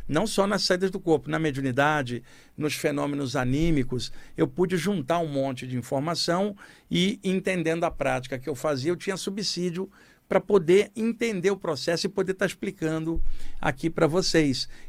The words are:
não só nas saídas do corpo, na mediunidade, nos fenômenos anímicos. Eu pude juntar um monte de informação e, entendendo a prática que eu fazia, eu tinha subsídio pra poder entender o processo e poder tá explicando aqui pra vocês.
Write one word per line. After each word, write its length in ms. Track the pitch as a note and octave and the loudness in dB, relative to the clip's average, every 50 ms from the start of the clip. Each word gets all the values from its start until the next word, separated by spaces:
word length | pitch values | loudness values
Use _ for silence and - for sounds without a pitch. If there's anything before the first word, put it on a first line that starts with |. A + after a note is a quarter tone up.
| - | -2
não 200 | - C3+ D#3+ G#3+ | 0 0 0 0
só 180 | G#3+ - - F#3+ | 0 2 2 2
nas 180 | G3+ G#3 F#3 - | 2 2 0 2
saídas 280 | - F#3 F3+ F#3+ F#3+ | 2 2 2 2 -2
do 80 | F#3 F#3+ | -2 -2
corpo, 300 | - F3 D#3+ C3+ B2+ C#3+ | 2 2 2 2 2 -2
na 100 | D#3 D#3+ | -2 0
mediunidade, 840 | D#3+ D#3 C3+ C3+ C3+ C3 A#2+ C3 C#3 D3+ D#3 D3 C3+ A#2+ A#2+ A#2 - - - - - - _ | 0 0 -2 -2 -2 0 2 4 4 4 2 2 0 -2 -6 -8 -8 -12 -20 -20 -20 -20 _
nos 160 | - D3+ D3+ C#3 | -4 -4 -4 -2
fenômenos 640 | - - D#3 C#3+ C#3+ D3 C#3+ C#3+ C#3+ C#3+ B2+ C3 | 0 -2 -2 0 0 -2 -2 -2 -4 -4 -2 -2
anímicos. 760 | C#3+ B2+ B2+ C3 D3 E3 E3+ D#3+ C#3 B2 - B2+ B2 - - - - - - - | 0 0 2 2 2 4 4 4 4 2 0 -2 -4 -4 -6 -10 -12 -14 -12 -2
Eu 120 | - D#3+ | 0 0
pude 280 | C3+ - - F#3 F3 F#3 | 0 2 0 0 0 0
juntar 440 | F3 D3 G3 G#3 F3 C3+ C3 E3 E3+ | 0 0 0 -2 -2 -2 0 0 0
um 80 | E3+ | 0
monte 400 | D#3 C#3+ C#3 C3+ C3+ B2+ B2+ B2+ | -2 0 0 0 -2 -2 -6 -8
de 100 | C3 B2+ | -6 -6
informação 760 | B2 A#2 - - C3+ C#3+ E3 E3+ C3+ - - E3+ F3+ G3+ G#3 G3+ - - - - - _ _ | -6 -4 -2 -2 -2 0 -2 -2 -2 0 0 0 0 0 -2 -4 -8 -16 -20 -20 -20 _ _
e, 300 | - E3+ F3+ G3 - - - | 0 2 2 2 0 -2 -2
entendendo 600 | F#3+ F#3 F#3+ F#3 G3 F#3 F3+ D#3+ D#3+ E3 E3+ E3+ | -2 -2 0 0 0 -2 0 0 0 0 0 0
a 80 | D#3+ | -2
prática 480 | - - C#3 C3+ C3 B2+ B2+ - C3+ A#2+ | -2 -2 -2 0 0 -2 -2 -6 -8 -8
que 100 | - D#3 | -6 -6
eu 60 | D3 | -6
fazia, 360 | B2+ - D#3 D3 C3 B2+ E3 | -4 -2 -2 -2 0 0 -2
eu 60 | F3 | -2
tinha 180 | D#3 - F#3+ F#3+ | -2 -4 -4 -4
subsídio 720 | E3+ - G#3 G3 G#3+ F#3+ - - F3 F3 F3+ E3 F3+ F#3+ G3 - - - - - _ _ | -4 -4 -6 -6 -4 -4 -4 -2 -2 -2 -2 -2 -4 -8 -8 -10 -20 -20 -20 -20 _ _
pra 140 | _ G3+ F#3+ | _ 0 0
poder 500 | - - G#3 G3 D#3+ D3+ F3+ G3 G#3 G3+ - | 2 4 4 4 6 6 6 6 6 2 -2
entender 580 | A3+ A3 A#3 A3+ - A#3 A#3 G#3+ F3+ D#3+ G3 | -2 -2 -2 -2 -2 -2 -2 -2 0 0 0
o 60 | G3+ | 0
processo 480 | G3 - E3+ D#3 B2+ - - E3+ D#3+ - | 0 -2 -4 -4 -2 -2 -2 -2 0 -2
e 40 | F#3 | -2
poder 240 | - G3+ F#3 F3+ F#3 | -2 -2 -2 -2 0
tá 120 | F#3+ G3+ | -2 -2
explicando 760 | F3+ - - - G3+ F#3+ - D#3+ D#3+ D#3+ D#3+ D#3+ E3 E3 E3 - - - - - - - - | -2 -2 -4 -8 -8 -6 -4 -2 -2 -2 -2 -2 -2 2 4 4 4 4 4 2 0 -2 0
aqui 280 | - D3+ C3+ - - E3 | 0 -2 -2 0 -4 -4
pra 180 | - - E3 | 0 2 2
vocês. 600 | D3 D#3 F#3+ F#3 - - E3 D#3 D3 B2 - - - - - - | 2 2 2 0 2 4 4 4 4 2 0 -4 -8 -10 -12 -14